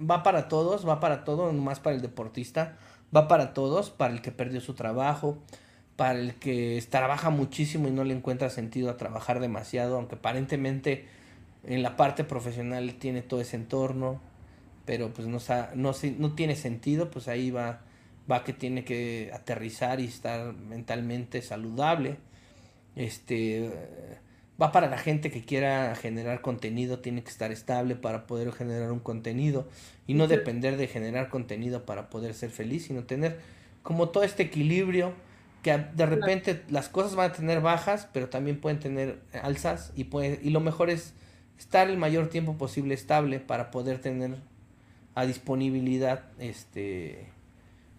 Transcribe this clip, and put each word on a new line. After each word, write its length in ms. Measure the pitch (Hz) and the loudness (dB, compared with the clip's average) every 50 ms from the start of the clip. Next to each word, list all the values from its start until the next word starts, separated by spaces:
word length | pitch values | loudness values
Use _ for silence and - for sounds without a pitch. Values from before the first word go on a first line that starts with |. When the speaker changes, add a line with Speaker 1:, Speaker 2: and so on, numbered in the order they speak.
Speaker 1:
va 220 | 156 156 175 170 160 | 0 2 2 4 6
para 260 | 196 185 160 139 - | 4 4 4 2 2
todos, 400 | 160 156 160 175 196 202 190 165 | 2 2 2 2 2 2 2 2
va 120 | 156 147 | 2 4
para 240 | 160 165 147 131 - | 4 2 2 0 0
todo, 280 | - 147 160 180 170 156 | -2 0 0 2 2 2
no 80 | 143 139 | 0 0
más 180 | 139 139 - | 0 -2 -2
para 160 | - 160 143 | 0 0 0
el 60 | 127 123 | 0 -2
deportista, 760 | 120 - - 113 110 - - 120 - - 160 160 160 - - - - - - - - - | -4 -6 -6 -8 -6 -6 -8 -8 -4 -2 -2 -2 -2 -4 -10 -20 -20 -20 -20 -4 6 8
va 140 | 151 151 151 | 8 10 10
para 240 | 175 156 139 127 - | 8 8 8 4 0
todos, 360 | 139 135 135 151 190 202 - | -2 0 2 2 2 0 0
para 240 | - - 139 123 120 | -2 0 0 0 0
el 80 | 117 - | -2 -6
que 100 | 127 117 | -8 -6
perdió 280 | - 127 123 127 127 | -4 -4 -4 -4 -4
su 140 | - - 131 | -6 -8 -8
trabajo, 640 | - 117 110 113 123 131 143 147 147 147 147 151 151 - - - - - - - - - _ - | -6 -4 -2 0 0 2 2 2 2 0 -2 -2 -4 -8 -16 -20 -20 -20 -20 -20 -20 -20 _ -2
para 220 | - 139 127 127 123 | 0 2 2 2 2
el 180 | 123 123 120 | 0 -4 -6
que 420 | - - 139 127 120 120 117 117 120 | -4 -4 -2 0 0 0 0 0 -2
es-, 100 | 117 - | -2 0
trabaja 420 | - 135 131 131 139 143 165 165 | 2 2 4 4 2 2 2 2
muchísimo 580 | 156 143 135 127 - - 151 147 156 160 151 139 | 4 4 2 0 0 0 -2 0 0 0 0 0
y 20 | |
no 140 | 131 135 135 | 0 0 0
le 100 | 135 131 | 0 -2
encuentra 360 | 127 123 135 127 127 139 127 | -2 -2 -2 -2 0 -2 -2
sentido 400 | - 127 113 113 113 127 127 123 | -2 -4 -6 -4 -2 -2 -2 -2
a 60 | 120 | -2
trabajar 440 | 123 113 110 110 110 - - 123 123 | -4 -6 -6 -6 -4 -2 -2 0 0
demasiado, 560 | 127 120 110 104 113 - - 127 120 123 127 | 0 -2 -2 -4 -6 -4 -2 0 0 0 0
aunque 180 | 123 120 - - | -2 -4 -6 -8
aparentemente 920 | 107 - 113 120 131 135 135 156 139 135 135 135 135 131 147 139 135 - - - - - - - - - - - - - | -4 -2 -2 0 0 -2 -2 -2 0 0 0 -2 0 0 0 0 0 -4 -10 -20 -20 -20 -20 -20 -20 -20 -20 -20 -16 -8
en 180 | - 127 127 123 | -4 -2 0 0
la 140 | 120 117 | 2 4
parte 280 | - 147 139 131 - 151 | 4 4 4 4 2 -2
profesional 680 | - 139 127 117 120 117 123 120 120 123 127 123 127 123 | -4 -4 -4 -4 -4 -6 -4 -4 -4 -4 -4 -4 -4 -6
tiene 280 | - - 135 127 123 120 | -6 -4 -4 -4 -4 -4
todo 180 | - 131 123 | -2 -2 -2
ese 160 | 123 117 - | -2 -2 -4
entorno, 640 | 117 113 - - 135 131 131 131 131 131 131 131 131 - - - - - - - - - - - - - | -6 -4 -2 0 0 0 0 0 -2 -2 -4 -4 -6 -10 -16 -20 -20 -20 -20 -20 -20 -20 -20 -20 -12 -6
pero 260 | - 127 117 120 110 113 | -4 -4 -2 -2 -4 -6
pues 160 | - 113 113 | -6 -6 -4
no 120 | 120 120 | -4 -4
sa-, 320 | 120 - 123 123 120 - - | -2 0 0 0 0 -2 -2
no 180 | 127 131 139 131 | 0 0 0 0
se-, 200 | 135 - 143 127 | 0 -2 -2 0
no 220 | 107 151 151 151 | 0 0 0 0
tiene 220 | 156 165 156 143 | 0 0 0 0
sentido, 540 | - - 127 117 117 - 147 147 156 170 165 | -2 -2 -4 -6 -4 0 0 2 2 0 -2
pues 180 | - 131 120 127 | -4 -6 -6 -4
ahí 220 | 120 123 127 127 | -2 -2 -2 -2
va, 320 | 123 123 120 120 120 117 - - - - - - - - - - | -2 -2 -2 -4 -4 -8 -12 -20 -20 -20 -20 -20 -20 -10 -2 0
va 140 | 131 123 - | 2 2 2
que 100 | - 127 | -2 -6
tiene 300 | - - 127 127 127 120 | -4 -4 -4 -4 -4 -4
que 460 | - 127 120 120 120 117 117 107 110 117 | -2 -4 -2 -2 -4 -4 -6 -6 -8 -10
aterrizar 680 | 117 - - 117 110 110 113 110 - 131 123 127 131 | -10 -6 -6 -4 -4 -4 -6 -4 -2 -2 0 0 0
y 60 | 127 | -2
estar 480 | 117 113 - - 117 117 117 117 120 110 | -4 -6 -6 -6 -4 -4 -4 -4 -6 -8
mentalmente 880 | - 101 107 113 117 117 - 120 120 120 120 120 123 120 - - 127 117 | -10 -12 -12 -10 -10 -6 -4 -4 -4 -2 -2 -4 -4 -6 -6 -6 -8 -6
saludable. 720 | - 110 104 110 113 113 120 147 156 170 160 135 131 147 - - - - - - - - - - - - - - - - | -6 -8 -8 -6 -6 -2 0 2 2 2 2 0 -2 -4 -6 -10 -18 -20 -20 -20 -20 -20 -20 -20 -20 -20 -20 -20 -16 -10
Este, 760 | - 127 113 - - - - 123 113 110 113 110 110 113 113 101 80 85 - - - - - - - - - - - - - _ - | -6 -6 -6 -8 -8 -6 -4 -2 0 0 0 0 -2 -2 -4 -6 -8 -12 -14 -14 -16 -16 -16 -16 -18 -20 -20 -20 -20 -20 -14 _ 2
va 120 | 160 151 151 | 4 6 8
para 160 | 185 170 139 | 6 6 6
la 80 | 131 117 | 4 0
gente 320 | - 160 151 151 151 156 | 0 2 2 2 0 -2
que 140 | 143 123 113 | -4 -6 -4
quiera 500 | - 139 135 139 139 135 135 131 120 113 | -2 0 2 2 4 2 2 2 0 -2
generar 480 | - - 117 113 113 113 120 123 123 - | -4 -6 -6 -4 -4 -2 -2 -4 -2 -2
contenido, 580 | 135 120 117 - 110 110 120 123 127 127 123 | -4 -4 -4 -4 -4 -2 -2 -2 -2 -2 -4
tiene 220 | - 123 120 120 117 | -4 -4 -6 -6 -6
que 80 | - | -8
estar 200 | - - 113 110 110 | -8 -6 -4 -4 -4
estable 440 | 110 - - 127 123 123 127 123 | -6 -4 -2 0 0 2 0 -2
para 300 | 123 - 117 110 110 113 | -2 -2 -4 -4 -4 -6
poder 260 | - 120 117 117 120 117 | -6 -4 -4 -2 -4 -4
generar 400 | - 123 120 117 117 117 117 120 | -4 -6 -4 -4 -4 -2 -2 -4
un 80 | 120 | -4
contenido 680 | 117 - 113 113 113 117 113 123 143 151 143 131 127 - - - - - - - - | -4 -6 -6 -6 -4 -4 -2 0 2 2 2 0 -2 -6 -10 -18 -20 -20 -20 -12 -4
y 80 | - 131 | 0 4
no 100 | 151 160 | 4 6
Speaker 2:
Ujú. 60 | 156 | 6
Speaker 1:
depender 460 | 165 143 - 120 117 120 123 135 135 | 6 4 4 2 -2 0 0 0 0
de 100 | 139 135 | 0 -2
generar 440 | 123 - 117 110 113 113 127 135 131 | -2 -2 -4 -4 -4 -2 -4 -4 -4
contenido 560 | - 135 117 - - 104 117 123 123 120 120 | -4 -4 -4 -4 -6 -6 -4 -4 -4 -4 -6
para 240 | - 104 101 104 - | -6 -8 -8 -8 -8
poder 240 | - 113 113 113 107 | -8 -8 -8 -8 -8
ser 160 | - - 113 | -8 -10 -10
feliz, 340 | 113 - 113 110 131 165 165 | -8 -8 -6 -4 -4 -4 -4
sino 180 | - 139 127 117 | -6 -6 -6 -6
tener 360 | - 131 135 156 165 165 - - - - - - - - - - | -4 -2 -2 0 -2 -2 -4 -10 -18 -20 -20 -20 -20 -20 -14 -6
como 280 | - 165 165 170 170 | -2 0 2 2 2
todo 120 | 170 202 202 | 4 4 4
este 220 | 196 - - 185 | 4 4 0 0
equilibrio 680 | 156 - 151 147 156 170 180 190 185 180 180 175 180 180 - - - - - - - - - - | 0 2 2 4 4 4 4 4 4 4 2 2 2 -2 -6 -12 -20 -20 -20 -20 -20 -18 -2 2
que 100 | 160 151 | 4 4
a-, 60 | 147 | 4
de 280 | 151 - - 160 165 | 2 0 0 2 4
Speaker 2:
Claro. 100 | 156 160 | 4 4
Speaker 1:
repente 480 | 147 175 190 190 185 185 202 180 165 - - | 4 4 4 2 2 2 0 0 -2 -2 -2
las 200 | 143 143 139 - | -2 -2 -2 0
cosas 260 | - 185 190 202 190 | 2 2 2 2 2
van 160 | 190 185 180 | 2 2 2
a 40 | 175 | 2
tener 260 | 160 160 160 165 165 | 0 0 2 2 4
bajas, 480 | 156 165 170 165 - 202 202 208 - - - | 4 4 4 4 4 2 0 0 -2 -4 -4
pero 160 | 135 127 127 | -4 -2 -2
también 320 | - 131 139 143 143 143 | -2 -2 0 0 -2 0
pueden 200 | 147 156 151 147 | 0 0 0 0
tener 400 | 151 139 135 135 135 135 - - - - - 123 113 | -2 -2 -2 -2 -2 -2 -4 -6 -10 -12 -10 -6 -2
alzas 500 | 139 143 147 - 170 170 165 - - - | -2 -2 0 0 -2 -2 -2 -6 -8 -8
y 100 | 139 131 | -6 -6
puede, 360 | - - 143 143 139 143 143 - | -4 -2 0 0 0 -2 0 0
y 80 | 147 | 2
lo 100 | 156 156 | 2 4
mejor 300 | 160 160 156 - 175 170 | 2 2 2 2 2 2
es 240 | 170 165 - - - - - - - - - - - - | 2 0 -2 -8 -16 -20 -20 -20 -20 -20 -20 -20 -20 -20
estar 300 | - - - 190 190 190 | -4 4 6 6 6 6
el 80 | 190 185 | 4 2
mayor 300 | 165 156 156 165 160 160 | 2 2 4 2 2 0
tiempo 300 | 165 165 165 156 156 156 | 0 0 0 0 -2 -2
posible 360 | 139 127 - 147 139 139 135 | -4 -4 -2 -2 -2 -2 -2
estable 460 | 123 - - 147 151 147 143 135 135 | -2 0 2 4 4 4 2 0 -2
para 300 | 131 - 123 117 120 120 | -4 -2 -2 -2 -2 -4
poder 300 | - 127 123 131 131 127 | -4 -4 -2 -2 -2 -2
tener 360 | - 139 131 127 127 127 131 131 - - - - - - - - - - - - - - - | -2 -4 -2 -2 -2 -4 -6 -8 -12 -16 -20 -20 -20 -20 -20 -20 -20 -20 -20 -20 -20 -8 -4
a 120 | 127 131 | -2 0
disponibilidad, 1000 | 131 127 - - - 135 131 135 135 131 131 127 131 127 127 131 127 131 131 - - - - | 0 -2 -2 -2 -2 0 2 2 2 0 0 2 2 2 2 2 2 0 0 -4 -10 -14 -12
este, 880 | 123 120 104 - - - - 104 101 101 95 92 85 76 50 - - - - - - - - - - - - - - - - | -10 -10 -10 -12 -16 -14 -10 -8 -6 -4 -4 -4 -6 -8 -10 -12 -16 -18 -20 -20 -20 -20 -20 -20 -20 -20 -20 -20 -20 -20 -14